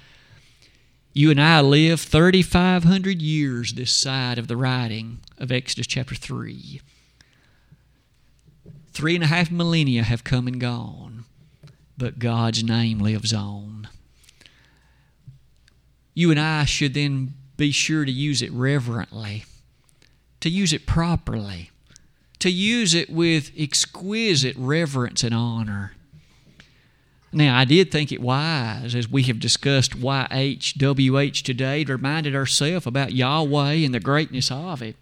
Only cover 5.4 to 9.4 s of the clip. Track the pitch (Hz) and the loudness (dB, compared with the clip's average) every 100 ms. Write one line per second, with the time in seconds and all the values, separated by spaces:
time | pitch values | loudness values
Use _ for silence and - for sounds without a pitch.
5.4 | 127 127 127 - 120 - 127 123 - 123 | -4 -4 -4 -8 -4 -6 -6 -10 -10 -10
6.4 | 113 120 131 139 - _ _ _ _ _ | -10 -14 -16 -18 -20 _ _ _ _ _
7.4 | _ _ _ - _ _ _ _ _ _ | _ _ _ -20 _ _ _ _ _ _
8.4 | _ _ - - - - 151 175 160 170 | _ _ -20 -20 -16 -6 -2 0 2 2